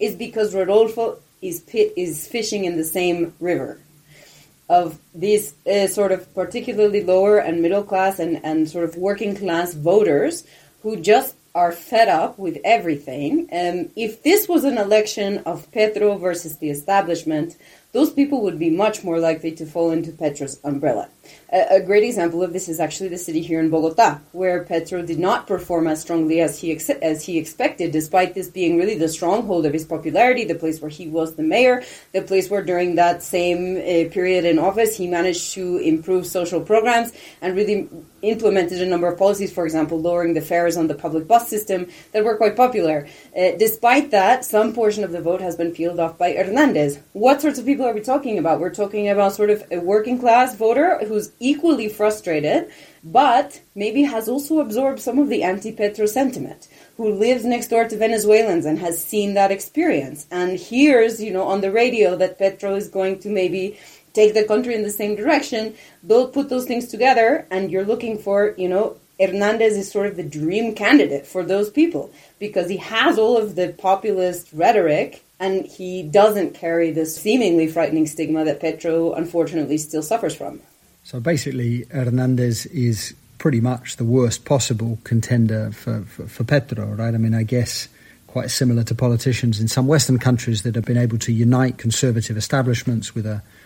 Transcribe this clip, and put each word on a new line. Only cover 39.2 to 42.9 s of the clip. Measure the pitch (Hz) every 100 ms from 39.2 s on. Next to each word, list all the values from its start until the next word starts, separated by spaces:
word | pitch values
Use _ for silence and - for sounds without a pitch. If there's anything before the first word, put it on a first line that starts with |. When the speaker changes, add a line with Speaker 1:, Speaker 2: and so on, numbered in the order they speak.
| 196 202 196
Speaker 1:
for | -
example, | 165 160 151 165
lowering | 165 175 170
the | 160
fares | 147 175 170 165
on | 160
the |
public | 147 170 156 151
bus | 233 233
system, | 214 208 190 180 - -
that | 214
were | 220 214
quite | 220
popular. | 208 247 226 165